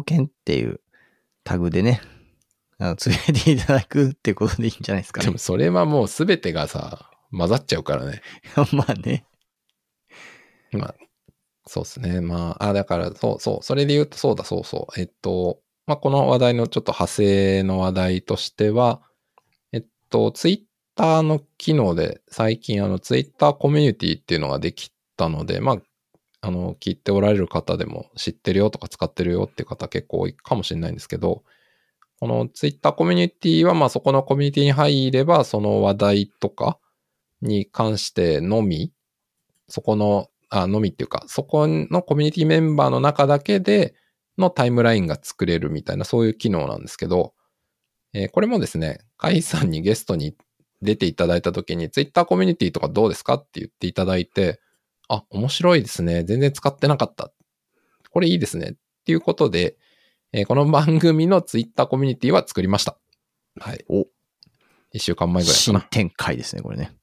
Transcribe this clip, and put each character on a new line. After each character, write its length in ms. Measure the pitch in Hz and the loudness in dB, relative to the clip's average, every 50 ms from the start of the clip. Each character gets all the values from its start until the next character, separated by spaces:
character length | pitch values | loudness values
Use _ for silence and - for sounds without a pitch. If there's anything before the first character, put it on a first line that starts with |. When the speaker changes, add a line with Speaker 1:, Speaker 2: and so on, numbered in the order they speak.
| 143 | 0
Speaker 1:
険 200 | - 165 156 135 | 0 0 0 0
っ 20 | 151 _ _ - | 0 _ _ -4
て 140 | - 73 65 | -2 -2 -2
い 80 | 57 | -2
う 140 | 57 - - _ _ _ _ _ _ _ _ _ _ _ _ - | -4 -6 -10 _ _ _ _ _ _ _ _ _ _ _ _ -8
タ 140 | - 92 90 | -4 -2 -2
グ 120 | 87 85 | -2 0
で 120 | 82 90 98 | 0 2 2
ね、 180 | 117 117 110 - - - - _ _ _ _ _ _ _ _ _ _ _ - | 2 2 0 -2 -10 -20 -20 _ _ _ _ _ _ _ _ _ _ _ -6
あ 100 | 98 90 | -6 -4
の、 80 | 82 | -4
つ 140 | - - 123 | -2 -2 0
ぶ 40 | 85 | 0
や 60 | - - - | 0 0 0
い 40 | 147 | 0
て 200 | 127 - 160 147 | 2 4 4 4
い 60 | 117 | 4
た 160 | - - 139 | 4 2 2
だ 80 | 127 - | 2 2
く 280 | - - 143 139 131 | 0 2 2 2 2
っ 40 | - | 0
て 200 | _ - 113 95 | _ -2 -2 -2
こ 140 | - 104 101 | 0 0 -2
と 80 | - | -2
で 120 | - 113 113 | 0 -2 -4
い 20 | |
い 0 | |
ん 60 | - - | -4 -4
じ 100 | - - | -6 -4
ゃ 40 | 101 | -4
な 60 | 95 | -4
い 20 | - | -4
で 40 | |
す 60 | - - | -6 -6
か 80 | - | -4
ね。 60 | - | -2
Speaker 2:
で 60 | - 85 | -2 -2
も 60 | - | -4
そ 180 | - - - | -4 -2 0
れ 120 | - 156 170 | 0 2 2
は 160 | 180 180 170 | 2 2 2
も 200 | 151 147 139 107 | 2 2 2 0
う 40 | 92 | 0
全 320 | - - 160 202 180 - | -2 -2 0 0 0 0
て 120 | - 90 80 | -2 -4 -4
が 140 | 80 76 | -4 -4
さ、 440 | - - 71 73 - - - - _ _ _ _ - | -4 -6 -10 -10 -10 -14 -16 -18 _ _ _ _ -10
混 180 | - 87 85 90 | -4 -2 0 2
ざ 80 | 113 | 2
っ 80 | 139 143 | 0 0
ち 120 | - 110 | -2 -4
ゃ 20 | - | -2
う 40 | - | -2
か 140 | - 73 | -2 -4
ら 100 | 65 64 | -4 -4
ね。 160 | 71 69 - - - - - - | -6 -10 -12 -14 -18 -20 -20 -14
Speaker 1:
<laughs> 280 | - - 143 147 - - | -4 0 0 0 2 2
ま 140 | 139 - - | 0 0 -2
あ 60 | - | -4
ね。 320 | - - 117 131 131 - _ _ _ _ _ _ _ _ _ _ _ _ _ _ _ _ _ - - - - - - _ _ _ _ _ - - | -6 -4 -4 -4 -4 -6 _ _ _ _ _ _ _ _ _ _ _ _ _ _ _ _ _ -20 -20 -20 -20 -20 -20 _ _ _ _ _ -8 -8
Speaker 2:
ま 140 | - - | -8 -6
あ、 80 | - - _ - _ _ _ _ _ _ _ _ _ _ _ _ | -8 -12 _ -20 _ _ _ _ _ _ _ _ _ _ _ _
そ 140 | - - - | -10 -8 -8
う 20 | 87 | -8
っ 40 | |
す 140 | - - - | -8 -10 -8
ね。 200 | 120 87 90 90 | -6 -4 -2 -2
ま 360 | 85 85 87 87 85 85 - - | -2 -4 -4 -4 -6 -6 -6 -4
あ、 100 | 104 104 | -2 0
あ、 40 | 98 | 0
だ 120 | 101 98 | 0 0
か 140 | - 90 87 | -2 -2 -2
ら、 160 | 87 90 98 | -2 -4 -6
そ 200 | - - 113 101 | -4 -2 -2 -2
う 60 | - | -2
そ 180 | - 107 104 - | -4 -4 -4 -4
う。 20 | - | -4
そ 120 | - 131 | -2 0
れ 120 | 139 143 | 0 2
で 80 | 143 143 | 2 2
言 80 | 147 147 | 2 0
う 40 | |
と、 100 | - - | 0 -4
そ 160 | - - 135 107 | -2 0 0 0
う 40 | |
だ、 80 | - - | 0 -2
そ 160 | - 90 90 | -6 -6 -6
う 40 | 87 | -6
そ 240 | - - - - - - | -6 -8 -10 -10 -8 -8
う。 40 | 98 | -8
え 40 | 90 | -8
っ 60 | - _ _ | -8 _ _
と、 400 | - 95 92 92 90 87 85 - _ _ _ _ _ | -6 -4 -2 -2 -2 -2 -4 -6 _ _ _ _ _
ま 80 | - 147 | -6 -4
あ、 20 | |
こ 140 | 143 - 139 | -2 0 0
の 180 | 135 139 139 135 | 2 2 4 4
話 100 | 127 123 | 4 4
題 160 | 127 123 120 | 4 4 2
の 140 | 117 117 - | 2 0 -2
ち 100 | - - | -4 -6
ょ 20 | |
っ 20 | - | -4
と 100 | - - | -4 -2
派 140 | - 87 - - | -2 -2 -2 0
生 500 | - 104 101 98 98 98 98 98 95 95 | 2 2 4 4 4 4 2 2 2 2
の 180 | 95 92 92 | 0 0 0
話 120 | 92 92 92 | 0 0 0
題 300 | 92 92 92 92 92 - | 0 0 0 0 -2 -2
と 140 | - 98 | -4 -4
し 140 | - - - | -4 -6 -6
て 200 | _ - 107 107 | _ 0 0 2
は、 320 | 107 120 123 120 117 - _ _ _ _ _ _ _ _ _ _ _ _ _ _ - | 2 2 2 2 0 -2 _ _ _ _ _ _ _ _ _ _ _ _ _ _ -10
え 60 | 117 | -10
っ 80 | - _ _ _ _ - | -10 _ _ _ _ -2
と、 240 | - 113 110 107 - | 0 2 2 2 0
Twitter 880 | - - 170 196 - _ _ _ _ _ _ _ - 185 160 160 160 160 | 0 0 0 0 0 _ _ _ _ _ _ _ 0 2 4 4 4 4
の 200 | 156 156 143 - _ _ - | 2 0 0 -2 _ _ -8
機 160 | - 160 156 | -2 0 2
能 200 | 143 110 92 85 | 2 4 2 2
で、 280 | 82 78 78 - - _ _ | 0 0 -2 -4 -8 _ _
最 320 | - - 113 110 110 - | -4 -2 0 0 0 -2
近、 220 | - - 107 101 101 | -4 -4 -2 0 0
あ 40 | 98 | 0
の、 100 | 95 92 | -2 -4
Twitter 540 | - - 123 127 143 - _ - 147 147 143 | -2 0 0 0 0 -2 _ 2 2 2 2
コ 140 | - - 139 | 2 0 2
ミ 120 | 147 151 | 4 4
ュ 60 | 151 127 | 4 2
ニ 60 | 101 | 2
テ 120 | - 87 | 0 -2
ィ 120 | 85 80 - | -4 -4 -4
っ 40 | _ | _
て 120 | - 87 | -2 -2
い 40 | 78 | -2
う 20 | |
の 80 | 73 69 | 0 -2
が 100 | 69 69 | -2 -2
で 140 | 82 90 - | -4 -6 -6
き 200 | - - - _ _ _ _ _ | -8 -16 -18 _ _ _ _ _
た 120 | - 90 82 | -4 -2 -2
の 160 | 78 76 85 | -2 -4 -6
で、 160 | 87 92 90 | -6 -4 -2
ま 120 | 113 131 123 | 0 -2 -2
あ、 60 | 90 - _ _ _ _ _ _ _ _ _ _ _ - | -2 -4 _ _ _ _ _ _ _ _ _ _ _ -8
あ 80 | 101 | -6
の、 240 | 90 90 90 90 90 - | -4 -4 -4 -6 -8 -8
聞 120 | - 95 95 | -6 -6 -6
い 40 | |
て 160 | - - 104 101 | -4 -2 0 0
お 80 | 101 | 2
ら 80 | 101 104 | 4 2
れ 100 | 104 98 | 2 2
る 100 | 90 - | 0 -2
方 280 | - 82 - - - | -4 -4 -4 -4 -4
で 80 | 90 82 | -4 -4
も、 260 | - - 82 - _ - | -8 -8 -12 -14 _ -14
知 140 | - - - | -10 -8 -8
っ 20 | - | -8
て 200 | _ - 95 92 | _ -4 -2 0
る 80 | 98 | 2
よ 100 | 104 107 | 2 0
と 80 | - - | 0 -4
か 100 | - - | -14 -12
使 160 | - - 90 | -8 -6 -6
っ 80 | 82 - | -6 -4
て 100 | - 87 | -4 -2
る 100 | 87 87 | -2 0
よ 120 | 92 98 | -2 -2
っ 100 | - _ | -4 _
て 80 | - - | -10 -12
い 40 | |
う 20 | - | -12
方 200 | - - - - | -12 -12 -10 -8
結 200 | - - - - | -8 -8 -8 -6
構 120 | - 90 | -4 -4
多 80 | 90 92 | -4 -4
い 60 | - | -6
か 200 | _ - - 131 | _ -6 -4 -4
も 80 | 101 90 | -4 -4
し 100 | - 87 | -6 -6
れ 60 | 82 | -6
な 80 | 82 82 | -6 -6
い 40 | 85 | -8
ん 20 | |
で 60 | - | -8
す 80 | - - | -10 -10
け 100 | - - | -8 -4
ど、 260 | 90 90 - - _ _ _ _ _ _ _ _ _ _ _ _ _ _ _ - | -2 -2 -4 -4 _ _ _ _ _ _ _ _ _ _ _ _ _ _ _ -8
こ 80 | 123 | -6
の 220 | 120 120 117 120 123 | -4 -2 -2 -4 -4
Twitter 440 | - - - 143 143 _ - 147 - | -6 -4 -4 -4 -4 _ 0 0 2
コ 120 | - 165 | 2 2
ミ 80 | 175 180 | 2 2
ュ 20 | |
ニ 160 | 175 175 175 | 2 0 0
テ 180 | - - - 165 | -2 -4 -2 0
ィ 160 | 160 160 165 | 2 4 4
は、 100 | 180 175 | 4 4
ま 120 | 160 143 | 4 2
あ、 20 | 120 | 2
そ 120 | - 127 | 0 0
こ 120 | - 139 135 | 0 2 2
の 100 | 135 131 | 2 2
コ 140 | - 135 | 2 0
ミ 100 | 139 143 | 0 0
ュ 20 | 143 | 0
ニ 40 | 139 | 2
テ 80 | 143 143 | 2 2
ィ 20 | |
に 80 | 143 131 | 4 4
入 380 | 147 147 147 143 135 131 131 | 4 2 2 2 2 0 2
れ 140 | 127 131 139 | 2 2 2
ば、 200 | 165 170 151 120 | 4 4 2 2
そ 160 | - - 107 | 2 0 -2
の 220 | 104 104 104 104 101 | 0 2 2 2 2
話 120 | 98 98 | 2 2
題 320 | 104 101 101 101 101 101 | 4 4 4 4 2 0
と 240 | - _ - - 98 | -2 _ -6 -6 -6
か 280 | - - 120 - - _ _ _ _ _ _ _ _ _ _ _ _ - 127 | -4 -4 -4 -4 -4 _ _ _ _ _ _ _ _ _ _ _ _ -8 -4
に 240 | 110 107 101 101 | -2 -2 -2 -2
関 320 | - - - 113 110 107 98 | -4 -2 -2 0 0 0 -2
し 120 | - - | -4 -6
て 300 | - - 87 82 78 71 | -2 0 2 2 2 0
の 220 | 170 185 - 226 214 | 0 0 0 2 2
み、 300 | - 156 151 - 170 _ _ _ _ _ _ _ _ _ _ _ _ _ _ _ - | 0 0 -2 -4 -6 _ _ _ _ _ _ _ _ _ _ _ _ _ _ _ -12
そ 140 | - - - | -12 -6 -2
こ 140 | 113 107 | 0 0
の、 320 | 107 104 104 101 98 92 - _ _ _ - | 2 2 2 2 0 -2 -4 _ _ _ -4
あ、 180 | - 98 90 | -2 0 0
の 140 | 95 101 107 | 0 0 0
み 100 | 110 92 | 0 -2
っ 20 | - | -4
て 120 | - 127 | -6 -8
い 20 | |
う 20 | - | -6
か、 160 | - - - | -6 -6 -6
そ 180 | - - - 143 | -8 -8 -8 -6
こ 220 | - - 151 151 | -2 0 2 2
の 360 | 156 156 156 156 - 165 180 180 | 2 0 -2 -2 -2 -2 -2 -2
コ 120 | - 147 | 0 0
ミ 100 | 147 151 | 0 0
ュ 20 | 151 | 0
ニ 40 | 151 | 0
テ 80 | 175 151 | 0 2
ィ 40 | |
メ 120 | 156 160 160 | 2 4 4
ン 160 | 160 156 151 | 4 2 2
バ 120 | 143 139 | 2 2
ー 20 | 131 | 2
の 120 | 127 127 | 2 2
中 260 | 135 147 147 - 143 | 2 0 2 2 2
だ 120 | 139 143 143 | 4 2 2
け 220 | - - 208 196 | 2 0 0 0
で 340 | 180 202 208 202 170 - - _ _ _ _ _ _ _ _ - | 2 2 2 2 2 0 -4 _ _ _ _ _ _ _ _ 0
の 120 | 185 175 | 0 0
タ 160 | - - 123 | 2 2 0
イ 40 | 123 | 2
ム 120 | 123 120 117 | 4 4 4
ラ 120 | 117 113 | 4 4
イ 60 | 104 | 2
ン 60 | 90 | 2
が 120 | 78 73 - | -2 -4 -6
作 260 | - - - - 95 | -8 -12 -6 -4 -2
れ 120 | 87 85 82 | 0 0 0
る 120 | - 76 | 0 -2
み 120 | 78 73 - | -6 -6 -6
た 100 | - 92 | -6 -6
い 40 | |
な、 80 | 95 - | -6 -4
そ 160 | - - 120 | -2 0 2
う 60 | 113 | 2
い 40 | 110 | 2
う 40 | 110 | 0
機 140 | - - 113 | 0 -2 -2
能 180 | 95 80 71 64 | 0 0 -2 -4
な 80 | 52 | -6
ん 60 | 50 - | -8 -12
で 60 | - | -14
す 80 | - | -12
け 100 | - 87 | -8 -4
ど、 280 | 85 90 90 - - _ _ _ _ _ _ _ _ _ _ _ _ _ _ _ _ - | 0 0 0 0 0 _ _ _ _ _ _ _ _ _ _ _ _ _ _ _ _ -6
え 120 | 104 95 | -6 -4
ー、 60 | - | -2
こ 100 | - - | 0 0
れ 60 | - | 0
も 120 | 226 247 196 | 0 0 -2
で 80 | 104 | -2
す 120 | - - 82 | -2 -4 -4
ね、 220 | 80 78 - - _ _ _ - | -4 -4 -6 -8 _ _ _ -6
甲 100 | - - | -2 0
斐 140 | - 160 165 | 0 0 0
さ 200 | - - 156 - | -2 -2 -2 -2
ん 80 | 87 | -2
に 120 | 78 78 85 | -2 -2 0
ゲ 120 | 101 110 | 0 0
ス 120 | - - | 0 -2
ト 100 | - 95 | -4 -4
に 180 | 80 73 76 - _ _ _ _ _ _ _ _ - 98 | -4 -4 -6 -8 _ _ _ _ _ _ _ _ -6 -2
出 140 | 104 107 | -2 0
て 100 | - - | 0 0
い 80 | - - | -2 0
た 120 | - 87 | 0 0
だ 100 | 85 87 | 2 2
い 60 | 87 - | 0 0
た 100 | - - | -2 -4
時 240 | 90 - - 85 | -4 -6 -6 -6
に、 140 | 85 82 - | -6 -6 -4
Twitter 340 | - - 151 - - 175 175 | -2 -4 -4 0 0 0 2
コ 120 | - 180 | 2 2
ミ 80 | 185 190 | 2 2
ュ 20 | 185 | 0
ニ 80 | 170 | 0
テ 100 | - - | 0 -2
ィ 40 | 85 | -2
と 100 | - - | -2 -2
か 80 | - 76 | -4 -2
ど 180 | - 101 110 | 0 2 2
う 20 | 104 | 2
で 40 | - | 0
す 80 | - - | -2 -2
か 120 | - 127 | -2 -2
っ 80 | 139 - | -2 -4
て 180 | _ - - | _ -14 -14
言 80 | - - | -14 -14
っ 0 | |
て 160 | _ - 92 | _ -8 -8
い 60 | 90 - | -6 -4
た 140 | - 92 | -2 -2
だ 100 | 95 92 | 0 0
い 100 | 90 87 | -2 -2
て、 340 | - - 131 - 85 - - _ _ _ _ _ _ _ _ _ - | -4 -2 -2 0 0 -2 -4 _ _ _ _ _ _ _ _ _ -6
あ、 140 | 117 107 - _ | -6 -6 -6 _
面 180 | - 98 117 143 | -6 -4 -4 -4
白 260 | - - 170 175 175 | -2 0 2 4 4
い 80 | 147 - | 4 2
で 60 | - | -2
す 160 | - - 87 | -4 -4 -2
ね。 180 | 85 85 85 85 | 0 0 0 0
全 180 | 95 110 127 | 0 0 2
然 120 | 143 143 139 | 2 0 0
使 140 | - - | 0 -2
っ 100 | 139 - | -4 -2
て 100 | - - | 0 0
な 100 | 143 147 | 0 2
か 100 | 139 117 | 2 0
っ 80 | - _ | -4 _
た。 180 | - - - _ _ _ _ _ _ _ _ _ _ _ _ _ _ _ _ | -10 -14 -14 _ _ _ _ _ _ _ _ _ _ _ _ _ _ _ _
こ 100 | - 170 | -2 0
れ 80 | 180 165 | 2 2
い 60 | 180 | 2
い 40 | 170 | 0
で 80 | 113 | 0
す 100 | - - | -2 -4
ね。 140 | 85 - - | -6 -8 -8
っ 40 | - - _ _ _ _ _ | -10 -12 _ _ _ _ _
て 60 | - | 0
い 60 | 165 | 0
う 40 | 170 | 0
こ 140 | - - - | 0 0 0
と 160 | - 160 117 | 2 2 2
で、 260 | 85 85 90 - - _ _ _ _ _ _ _ _ _ _ _ - | 2 2 0 0 -2 _ _ _ _ _ _ _ _ _ _ _ -4
え 100 | 107 101 | -2 0
ー、 40 | |
こ 80 | - 120 | 2 2
の 100 | 139 147 | 2 4
番 340 | 151 156 143 151 160 160 156 | 4 4 4 4 4 4 4
組 260 | 170 165 156 156 165 | 4 4 4 4 4
の 160 | 180 196 185 185 | 4 4 2 2
Twitter 460 | - - 113 113 - - - 127 - | 0 -2 -4 -4 -2 0 -2 0 0
コ 80 | 135 | 0
ミ 100 | 135 139 | 0 0
ュ 60 | 135 120 | 0 0
ニ 40 | |
テ 120 | - - 131 | 0 0 2
ィ 40 | 170 | 2
は 140 | 180 - | 2 0
作 160 | - - 101 92 | -2 -4 -2 0
り 60 | 92 | 0
ま 100 | 101 104 | 0 0
し 60 | - | 0
た。 120 | - - _ _ _ _ _ _ _ _ _ _ _ - - | -2 -6 _ _ _ _ _ _ _ _ _ _ _ -20 -18
は 160 | - 110 127 | -14 -14 -14
い。 100 | - - - | -12 -8 -2
Speaker 1:
お。 180 | 90 101 - - _ _ _ _ _ _ _ _ _ _ _ _ _ _ _ _ - | -2 -2 -2 -2 _ _ _ _ _ _ _ _ _ _ _ _ _ _ _ _ -12
Speaker 2:
一 80 | 110 | -8
週 160 | - - 87 | -4 -4 -2
間 140 | - 87 87 87 | -2 0 0 0
前 100 | 90 87 | 0 2
ぐ 60 | 82 | 2
ら 40 | 69 | 2
い 60 | - | 2
か 140 | - 117 101 | 2 2 2
な。 80 | 95 | 2
Speaker 1:
新 80 | - - | 0 0
展 200 | - 113 98 85 | -2 -2 -2 -2
開 260 | - - - - 71 | -4 -6 -6 -4 -4
で 80 | 60 - | -6 -6
す 100 | - - | -10 -10
ね、 80 | - - | -10 -10
こ 80 | - | -10
れ 60 | - | -8
ね。 200 | - 78 - - _ | -8 -8 -10 -12 _